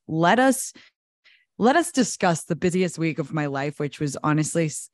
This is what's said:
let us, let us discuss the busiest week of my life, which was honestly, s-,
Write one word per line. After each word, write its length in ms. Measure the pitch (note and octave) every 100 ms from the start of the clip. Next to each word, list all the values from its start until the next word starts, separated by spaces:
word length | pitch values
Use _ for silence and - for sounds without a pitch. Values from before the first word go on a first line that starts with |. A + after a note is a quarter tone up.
| -
let 320 | D#3+ E3+ G#3
us, 340 | C4 B3+ - - - _ _ _ _ _ _ -
let 180 | A3 C4+
us 160 | A3
discuss 540 | - A#3 - F#3 E3 -
the 100 | E3
busiest 420 | F#3 F3+ F3+ -
week 220 | E3 D3+
of 140 | C#3
my 120 | D#3+ D3
life, 340 | C#3 D3 -
which 200 | D3 -
was 180 | D3 -
honestly, 420 | D#3 D3+ D3+ E3+ D#3+
s-, 240 | - -